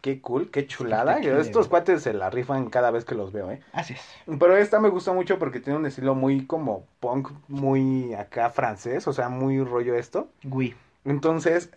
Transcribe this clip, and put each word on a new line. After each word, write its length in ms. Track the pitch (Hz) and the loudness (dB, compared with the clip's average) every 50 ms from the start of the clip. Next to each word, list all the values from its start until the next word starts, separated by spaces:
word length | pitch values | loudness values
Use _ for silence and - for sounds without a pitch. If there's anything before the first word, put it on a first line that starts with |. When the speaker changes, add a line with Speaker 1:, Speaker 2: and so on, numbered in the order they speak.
Speaker 1:
qué 200 | - 135 135 135 | -6 -4 -4 -4
cool, 300 | - - 120 139 185 - | -4 -4 -2 -2 -2 -2
qué 160 | - 143 135 | -2 -4 -4
chulada. 460 | - - - 131 120 110 107 123 151 202 | -4 -6 -6 -4 0 0 2 2 2 2
Speaker 2:
Espectacular. 320 | 302 233 147 131 143 156 | 2 2 2 2 2 2
Speaker 1:
Estos 220 | - 208 226 190 | 2 2 2 4
cuates 360 | - 180 175 175 190 180 147 - | 4 4 4 4 4 2 2 2
se 100 | 123 104 | -2 -2
la 160 | 98 92 95 | -2 -2 -2
rifan 400 | 117 123 123 139 139 135 127 113 | -2 -2 -2 -2 -2 -2 -2 0
cada 220 | - 123 123 120 | 0 2 2 2
vez 120 | 117 117 117 | 2 0 -2
que 120 | - 135 | -4 -6
los 180 | 107 101 95 101 | -6 -6 -6 -6
veo, 180 | 104 95 90 | -8 -8 -8
¿eh? 100 | - 139 - _ - | -10 -12 -14 _ -10
Speaker 2:
Así 200 | 147 156 - 131 | -8 -8 -8 -10
es. 80 | - - - - - - - 156 135 | -14 -16 -18 -20 -16 -12 -8 0 4
Speaker 1:
Pero 160 | 175 175 185 | 6 6 6
esta 240 | 202 208 202 226 214 | 6 4 4 4 4
me 100 | 214 208 | 4 4
gusta 220 | 185 180 - 196 | 2 2 0 -2
mucho 280 | 180 185 175 180 190 - | 0 0 0 0 0 0
porque 200 | - 143 127 120 | -2 -4 -4 -6
tiene 200 | - 139 143 151 | -4 -4 -4 -2
un 60 | 156 | -2
estilo 260 | 139 135 - 131 135 135 | -4 -4 -2 0 0 2
muy 320 | 131 131 135 139 135 131 | 2 2 2 2 0 -2
como 400 | - 165 160 151 123 104 95 92 _ _ _ | -2 -4 -4 -2 -4 -4 -6 -8 _ _ _
punk, 320 | - 120 123 139 135 139 143 - - | -4 -2 -2 -2 -4 -6 -10 -18 -14
muy 680 | - 139 139 139 135 135 135 135 131 131 131 127 120 110 | -10 -6 -2 0 2 2 4 2 2 2 0 -2 -4 -6
acá 360 | 101 101 - - 120 117 120 | -8 -10 -6 -2 0 0 0
francés, 560 | - - 131 113 104 95 - 120 127 175 - | 0 0 -2 -2 -2 -4 -6 -4 -4 -2 -2
o 60 | 156 131 | -2 -2
sea, 160 | - 123 123 | -2 -2 -4
muy 340 | 127 127 131 135 135 135 135 | -2 -2 0 0 0 0 0
rollo 320 | 123 123 120 120 120 120 | 0 -2 -2 0 0 0
esto. 340 | 120 120 - - - 311 - _ _ - | 0 -2 -2 -4 -6 -6 -6 _ _ -12
Speaker 2:
Oui. 320 | 135 131 131 131 120 - - _ _ _ _ - | -6 -4 -2 -2 -4 -4 -10 _ _ _ _ -4
Speaker 1:
Entonces, 680 | 139 143 139 147 160 165 160 160 170 165 175 170 - - | -2 -2 0 2 2 0 2 2 2 2 2 0 -4 -12